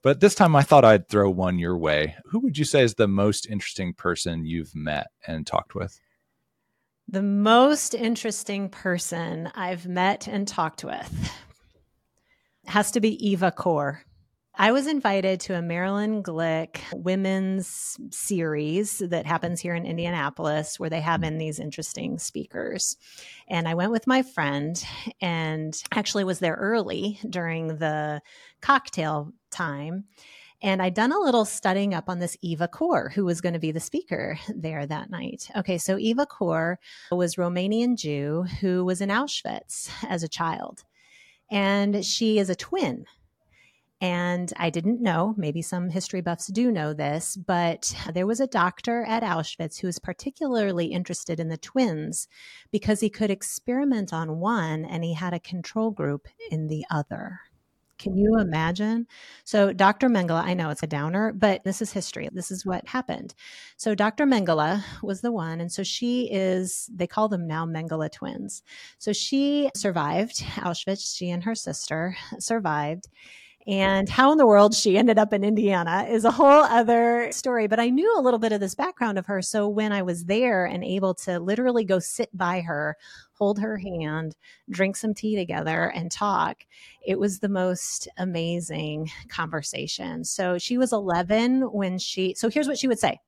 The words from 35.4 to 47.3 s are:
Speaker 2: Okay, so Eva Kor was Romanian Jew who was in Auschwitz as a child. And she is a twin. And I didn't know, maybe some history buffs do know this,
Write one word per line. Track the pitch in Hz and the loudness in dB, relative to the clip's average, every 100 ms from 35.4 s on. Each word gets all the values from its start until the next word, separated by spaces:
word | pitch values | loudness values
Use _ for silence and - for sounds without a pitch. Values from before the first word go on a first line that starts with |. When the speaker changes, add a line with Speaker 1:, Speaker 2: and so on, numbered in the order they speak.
| - 208 | -8 -6
Speaker 2:
Okay, | 190 175 | -2 -2
so | - 196 | -2 0
Eva | 220 233 285 | 0 0 -2
Kor | - 175 160 165 175 - - - | -2 0 0 0 -4 -10 -20 -4
was | 180 175 175 | 0 0 0
Romanian | 175 180 190 220 247 233 | -2 0 0 2 2 0
Jew | 151 143 143 160 180 - | -2 -2 -2 -2 -2 -2
who | 196 180 | 0 2
was | 180 180 | 0 0
in | 196 | 0
Auschwitz | 214 285 - - 55 - - - - - | 0 -2 -6 -6 -8 -10 -12 -12 -10 -6
as | 175 | -4
a | 165 | -4
child. | - 165 - 50 - _ _ _ - - _ _ | -4 -4 -4 -10 -14 _ _ _ -20 -20 _ _
And | 202 196 202 202 202 | 0 2 4 2 0
she | 185 - 226 214 | -2 0 2 2
is | 190 | 2
a | 175 | -2
twin. | - 381 214 - - _ _ _ _ _ _ _ _ _ | -4 -2 -2 -4 -12 _ _ _ _ _ _ _ _ _
And | 180 175 175 180 175 - | -2 0 0 -2 -4 -4
I | 170 | -2
didn't | 165 175 247 | 0 -2 0
know, | 220 165 196 214 | 0 2 0 -2
maybe | 156 160 | -4 -4
some | 160 180 180 | -6 -4 -4
history | 175 - 185 | -4 -4 -6
buffs | 175 170 - | -4 -6 -4
do | 196 247 | 0 0
know | 196 151 | 0 -2
this, | 151 147 156 - | -2 -2 -2 -6